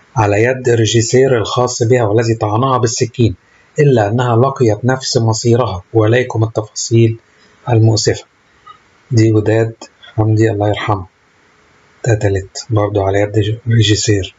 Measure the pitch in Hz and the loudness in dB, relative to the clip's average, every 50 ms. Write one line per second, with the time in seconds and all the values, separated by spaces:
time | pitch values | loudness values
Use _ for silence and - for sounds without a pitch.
0 | _ _ _ 113 107 101 101 104 113 123 131 127 123 123 120 117 113 101 107 117 | _ _ _ -2 0 0 2 2 2 0 0 -2 0 0 2 2 2 2 2 0
1 | 110 - - 123 135 135 131 113 98 - - 123 123 120 - - 120 110 127 123 | 0 2 2 2 4 4 2 0 -2 -2 -2 -2 -2 -2 -2 -4 0 0 2 0
2 | 117 101 104 117 117 113 110 113 - 107 104 113 131 135 127 123 120 113 - - | 2 0 0 0 0 0 -2 -2 -2 -2 0 0 0 0 0 0 0 -2 -2 -4
3 | 123 113 - - 117 101 87 - _ _ _ _ _ _ _ - 147 143 131 117 | -4 -6 -2 -2 -2 -2 -2 -6 _ _ _ _ _ _ _ 0 2 4 4 2
4 | 104 101 110 123 127 123 117 113 127 135 135 - 127 110 104 - - 123 131 135 | 2 0 0 -2 0 0 2 2 2 0 0 0 0 0 0 0 -2 -2 -2 -2
5 | - - - 117 113 113 110 - - 120 117 117 123 107 95 92 - _ - 113 | -4 -4 -2 0 0 0 -2 0 0 0 2 2 0 -2 -4 -8 -12 _ 0 0
6 | 107 107 117 127 123 - - 113 113 110 - 110 110 - _ - - - 117 113 | 2 2 2 0 0 -2 -2 -4 -4 -2 -4 -6 -8 -8 _ -12 -6 0 2 2
7 | 117 110 113 - _ _ _ _ _ _ _ _ _ 127 120 110 110 110 110 104 | 2 2 0 -4 _ _ _ _ _ _ _ _ _ 0 2 2 4 4 2 2
8 | - - - - - _ _ _ _ _ _ _ _ - - _ _ _ _ _ | 0 -2 -2 -4 -8 _ _ _ _ _ _ _ _ -20 -20 _ _ _ _ _
9 | _ _ 127 113 110 113 107 107 101 104 107 113 113 113 113 _ - - _ _ | _ _ 0 2 2 4 2 2 0 2 0 0 0 -2 -6 _ -20 -20 _ _
10 | - - _ 110 107 110 110 107 113 107 101 101 104 107 101 - - - 104 95 | -20 -10 _ -2 0 0 2 2 2 0 0 -2 -2 -2 -2 -4 -2 -4 -4 -4
11 | 92 - _ _ _ _ _ _ _ _ _ _ _ _ _ _ _ _ _ _ | -4 -14 _ _ _ _ _ _ _ _ _ _ _ _ _ _ _ _ _ _
12 | - 120 110 110 107 98 98 95 95 - _ - - - 110 107 104 101 107 104 | -2 -2 -2 0 0 -2 -2 -2 -6 -8 _ -18 -8 -4 -2 -2 -2 0 -2 -2
13 | 95 98 98 101 104 104 104 107 101 107 110 113 _ 117 113 113 104 104 107 98 | -2 0 0 0 -2 0 0 -2 -2 -2 -6 -6 _ -2 0 2 2 2 0 0
14 | - - 104 98 95 - - | 0 0 -2 -2 -2 -6 -14